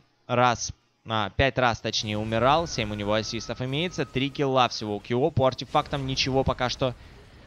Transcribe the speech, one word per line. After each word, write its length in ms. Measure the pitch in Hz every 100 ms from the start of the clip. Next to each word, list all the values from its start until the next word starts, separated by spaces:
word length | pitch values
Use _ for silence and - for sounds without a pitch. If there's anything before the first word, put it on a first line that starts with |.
| - _ -
раз, 460 | 120 123 113 - - _ _ 107
а, 240 | 110 98
пять 280 | - 135 127
раз, 200 | 123 110
точнее, 380 | 113 - 110 107
умирал. 480 | 110 113 123 156 170
Семь 260 | - 107
у 40 | 104
него 180 | 101
ассистов 480 | 107 110 117 - 113
имеется, 440 | 127 139 175 - 135
три 260 | 127 139
килла 360 | 135 139 131 120
всего 260 | - 107 104
у 40 |
Q 200 | - 120
O. 100 | 160
По 160 | 147 131
артефактам 640 | 131 139 151 - 143 131
ничего 360 | 131 139 131
пока 260 | 131 127 123
что 260 | - 131 - - - - -